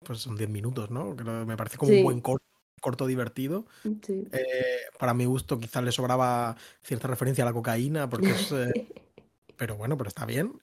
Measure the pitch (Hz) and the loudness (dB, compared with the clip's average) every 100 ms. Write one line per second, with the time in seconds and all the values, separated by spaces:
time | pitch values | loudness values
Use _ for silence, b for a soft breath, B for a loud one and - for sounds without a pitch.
0 | - 117 123 107 107 104 113 131 104 123 | -10 -8 -6 -4 -4 -2 -4 -4 -4 -6
1 | 185 - 113 113 113 110 110 - 143 202 | -6 -6 -6 -4 -4 -4 -4 0 8 8
2 | 185 123 131 135 _ _ _ - 135 117 | 8 4 0 -2 _ _ _ -6 -4 -2
3 | 131 127 120 131 135 185 226 B 214 214 | 0 0 -2 -4 -4 -4 -6 B -6 -6
4 | - 196 196 131 131 127 127 123 - - | -4 -6 -4 -2 -2 0 0 -2 -6 -2
5 | 123 120 123 131 - 131 113 135 123 117 | 2 4 2 2 0 -4 -4 -2 0 0
6 | 127 127 127 120 117 117 B B - 120 | 2 4 4 4 0 -4 B B -6 -4
7 | 131 123 127 131 120 117 113 113 135 156 | -2 0 0 2 2 2 0 0 0 0
8 | 135 - 190 185 196 139 123 170 - - | -2 2 2 2 0 0 0 -2 -4 -16
9 | _ - _ _ _ - 117 104 113 147 | _ -20 _ _ _ -8 -6 -4 -4 -2
10 | - - 113 120 208 - | -4 -6 -4 -2 -2 -6